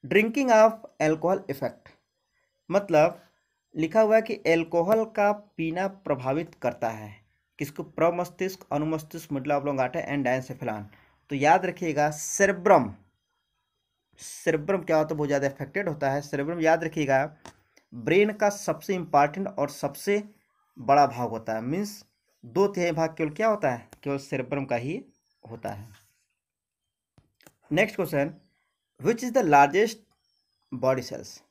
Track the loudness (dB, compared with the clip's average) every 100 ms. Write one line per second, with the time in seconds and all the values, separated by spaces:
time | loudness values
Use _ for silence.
0 | 2 2 2 0 4 6 6 4 -16 _
1 | 0 0 0 -2 -4 -6 -6 -8 -20 _
2 | _ _ _ _ _ _ _ -2 2 4
3 | 4 0 _ _ _ _ _ -6 0 2
4 | 4 4 2 -4 2 2 2 0 2 2
5 | 0 0 0 0 -6 -6 -4 -2 -4 -6
6 | -6 -4 -2 -4 -6 -6 -6 -2 -6 -6
7 | -14 -18 _ _ _ -10 -10 -10 -12 0
8 | 0 0 -6 -6 -6 -6 -6 -4 -2 -4
9 | -6 -16 -8 -8 -2 -2 -2 -2 -2 -2
10 | -4 -2 0 -2 -4 -8 -8 -8 -12 -20
11 | _ _ _ 0 4 4 2 -4 -4 0
12 | 0 -2 -8 2 2 2 6 6 4 -8
13 | _ _ _ _ _ _ _ _ _ _
14 | _ _ -20 -6 -2 -2 -2 -4 0 0
15 | 0 -2 -2 0 -2 -4 -8 -6 -6 -2
16 | -2 -2 -4 -6 -4 0 2 2 0 -4
17 | 2 2 2 -8 -20 _ _ _ _ -8
18 | 2 4 4 2 0 0 -6 -6 -4 -6
19 | 2 4 4 2 -8 -4 -6 -4 -8 -6
20 | -2 -2 -4 _ _ _ _ -12 4 6
21 | 6 2 -6 -6 -6 -6 -4 -4 -6 -10
22 | _ _ _ _ -6 0 0 0 -2 0
23 | -2 -2 -6 -2 0 0 0 -2 -10 -12
24 | -6 -6 -4 -8 -4 -6 -2 -4 -4 -8
25 | -12 _ _ _ -18 -12 -12 -12 -16 -20
26 | _ _ _ _ _ _ _ _ _ _
27 | _ _ _ _ -20 _ _ 0 0 -2
28 | -4 -2 -4 -6 _ _ _ _ _ _
29 | -2 -2 0 0 4 6 6 4 0 -2
30 | _ _ _ _ _ _ _ -4 0 0
31 | -4 -12 -14 -20 _